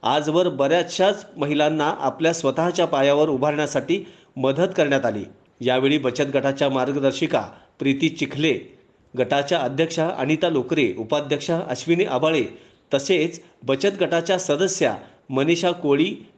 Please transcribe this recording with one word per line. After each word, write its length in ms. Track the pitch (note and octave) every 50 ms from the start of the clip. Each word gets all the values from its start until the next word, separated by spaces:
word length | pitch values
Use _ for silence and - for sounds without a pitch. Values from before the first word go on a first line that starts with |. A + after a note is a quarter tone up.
आजवर 460 | - A2 C3 D3+ D3+ D#3 D#3 F3 F#3 F3+
बऱ्याचशाच 760 | D3 C3 C#3 C#3 D#3+ F3 E3+ E3+ - - F#3 G3 G#3 G3+ - - -
महिलांना 580 | E3+ C#3+ C#3+ D3+ D3 D3+ D3+ D#3 D#3 D3 D3+ G3+ -
आपल्या 340 | C#3+ C3 - - D#3 D#3+
स्वतःच्या 540 | E3 E3 - C3+ C3 - D#3+ F3 E3+ F3 E3+
पायावर 420 | D#3 D3+ C#3 C3+ C#3+ C#3+ D3 D3+ D#3
उभारण्यासाठी 760 | C#3+ B2+ C3 D3+ D3 D3+ D3+ C#3+ - C#3 C3 - E3+ G3 - - - - _ _ _
मदत 320 | C3+ C3 C3+ C3+ D3 F3+ F#3 F3+
करण्यात 300 | - D#3 C#3+ C#3 C3+ C3+
आली. 180 | A#2 G#2 G#2 - - - _ _ _ _ _
यावेळी 380 | A#2+ B2 B2+ C3 C3 C#3 D3 D3+
बचत 260 | - B2+ B2 - C#3+ C#3 C3
गटाच्या 360 | C3+ C3 C#3 C3+ C#3 D3 C#3
मार्गदर्शिका 800 | C3 C3 B2+ C3+ C#3 C#3+ C3+ C3+ C3 - E3+ D3+ - B2 G2+ - - - - _ _ _
प्रीती 300 | C3+ C#3 C3+ C#3 - D#3+
चिखले, 720 | - - D3+ C3+ - C#3 D3+ D#3+ B2 F#2+ - - - _ _ _ _ _ _ _ - B2
गटाच्या 400 | B2+ - C#3+ C#3+ C#3+ C#3+ F3+ E3
अध्यक्षा 520 | C3+ B2 C3+ C3+ D#3+ D#3+ - - D#3+ E3 - -
अनिता 300 | C3+ C#3 D#3 D#3 - F3
लोकरे, 460 | D#3+ C#3 A#2+ B2 E3+ D#3 C3+ G#2 F2+ -
उपाध्यक्षा 600 | A2+ G#2+ D3+ D3 C#3+ C#3 D3 C#3+ - - E3+ E3 F#3 D3+
अश्विनी 360 | B2+ - - D#3+ E3+ E3+ F#3+
आबाळे, 400 | - C3+ B2+ D3 D#3 D#3+ D3+ A2+ - - - - - _ _ _ _ -
तसेच 460 | C#3 C#3 - F#3+ E3 D3+ E3+ E3 - - - _ _
बचत 260 | - A#2+ C3+ C3+ - - G#3 F3+
गटाच्या 380 | F3 - E3+ E3+ E3 E3+ F#3+ F3+
सदस्या 580 | F3 - D3 D3 F#3+ F#3 F#3+ - D#3+ B2 G#2 F#2 - - - _ _ _
मनीषा 400 | C3+ C3 C#3 D#3 F3 E3+ F#3+ F3+
कोळी 560 | F3 F3 - D3 C#3 C#3+ E3 G3 A#3 - - - _